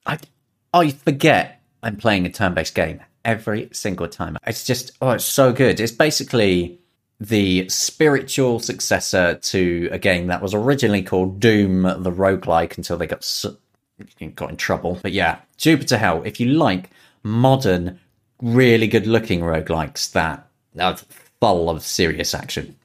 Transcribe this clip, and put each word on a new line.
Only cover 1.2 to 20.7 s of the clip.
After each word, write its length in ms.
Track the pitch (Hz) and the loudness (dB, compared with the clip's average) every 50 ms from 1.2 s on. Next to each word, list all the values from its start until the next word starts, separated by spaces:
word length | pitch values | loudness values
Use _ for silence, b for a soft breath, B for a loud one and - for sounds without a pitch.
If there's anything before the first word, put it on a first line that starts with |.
| 160 156 127 92 85 - - _ _ _ _ _ - | 4 4 4 4 2 -2 -8 _ _ _ _ _ -8
I'm 140 | 113 104 | -8 -6
playing 280 | 98 - 113 104 95 90 | -2 0 0 2 2 0
a 60 | 85 | -2
turn-based 420 | - - 104 92 87 85 80 - - | -2 -2 -2 -2 0 -2 -4 -2 -2
game 280 | 95 85 80 80 78 - _ _ _ - | -2 -2 -2 -4 -10 -16 _ _ _ -4
every 460 | 113 113 110 - 113 104 107 - - | -4 -4 -4 -4 -6 -6 -6 -6 -10
single 360 | - - - 107 90 90 85 | -10 -8 -6 -6 -6 -6 -6
time. 280 | 82 - - 85 80 80 - - | -8 -8 -10 -10 -10 -10 -10 -8
It's 180 | - 110 - - | -8 -8 -6 -4
just, 280 | - 127 123 - - - - | -4 -4 -4 -6 -10 -8 -4
oh, 120 | 131 131 | -2 0
it's 140 | 117 101 - | 0 0 -2
so 280 | - - 139 135 127 117 | -2 2 2 4 4 4
good. 260 | - 131 113 110 - | 4 2 2 2 2
It's 120 | 107 117 | -2 -2
basically 880 | - - 160 156 151 - 135 - - 117 107 98 90 90 87 87 - - _ _ _ _ _ _ _ - | 0 0 0 0 0 -2 -4 -2 0 2 4 4 4 2 0 -2 -6 -14 _ _ _ _ _ _ _ -16
the 500 | 110 104 113 104 101 95 92 92 92 - | -4 0 2 2 2 2 2 0 0 -2
spiritual 880 | - - - - - - 160 151 143 131 98 - - - 131 127 120 110 | -4 -4 -4 -4 0 2 2 4 2 2 -2 -2 -2 0 0 0 0 -2
successor 760 | - - 95 92 - - 101 92 - - - 95 90 85 80 | -4 -6 -6 -6 -2 -2 -2 -2 0 0 2 2 2 2 0
to 540 | - - - - 98 92 87 87 87 85 - | -2 -4 -2 0 0 2 2 0 -2 -2 -4
a 80 | - 92 | -4 -2
game 260 | - 101 90 87 87 | 0 0 0 0 0
that 140 | 87 90 - | -2 -4 -4
was 140 | - 95 104 | -2 -2 -2
originally 480 | 104 110 135 143 131 123 110 104 98 90 | 0 0 0 2 2 2 2 2 0 0
called 360 | - 98 92 92 95 95 98 | 0 0 0 0 0 0 2
Doom 440 | 117 113 107 104 101 95 92 92 92 | 4 4 6 6 4 4 2 2 2
the 280 | 92 95 87 92 92 | 2 0 -2 -4 -4
Roguelike 640 | 87 90 98 95 98 90 - - 82 82 85 82 - | -2 0 2 2 2 0 0 0 0 0 0 -2 -6
until 200 | - 82 - 90 | -10 -8 -6 -6
they 80 | 82 87 | -6 -4
got 140 | 78 87 - | -6 -6 -8
s-, 260 | - - - - - 101 - - _ _ _ _ _ _ _ - 101 - _ - 82 78 - | -8 -8 -8 -6 -8 -8 -10 -14 _ _ _ _ _ _ _ -20 -20 -20 _ -16 -16 -14 -12
got 160 | - 80 76 | -10 -10 -10
in 80 | 80 | -8
trouble. 420 | - - - 92 - - 85 87 87 - | -6 -4 -2 -2 -2 -2 -4 -6 -6 -6
But 80 | 98 | -4
yeah, 280 | 87 98 87 85 - - _ _ _ | -2 0 0 0 0 -4 _ _ _
Jupiter 420 | - - 156 165 139 131 - 131 104 | -2 2 2 2 2 2 0 0 2
Hell, 240 | 110 92 82 82 - | 2 2 0 0 -4
if 160 | 107 - - | -6 -4 -2
you 80 | 120 | 0
like 420 | 123 143 165 156 113 92 92 - b b b b b b b | 2 2 2 2 2 0 -2 -4 b b b b b b b
modern, 800 | - 104 110 117 123 135 135 131 131 101 92 87 87 87 - - _ _ _ _ _ _ _ - | -6 -2 0 2 4 4 4 4 2 2 0 0 -2 -4 -8 -12 _ _ _ _ _ _ _ -8
really 460 | 120 117 117 127 131 120 117 113 113 | -4 0 4 4 6 6 6 4 4
good-looking 540 | 107 113 107 98 110 113 110 110 - 92 85 | 4 2 2 2 2 2 0 2 0 -2 -2
roguelikes 720 | 85 85 80 80 80 - 82 80 78 76 - - - - - | -2 -2 -2 -2 -2 -2 -2 -2 -2 -4 -6 -8 -8 -4 -2
that 340 | 90 82 82 71 - - _ _ _ _ _ | -2 -2 -2 -4 -8 -14 _ _ _ _ _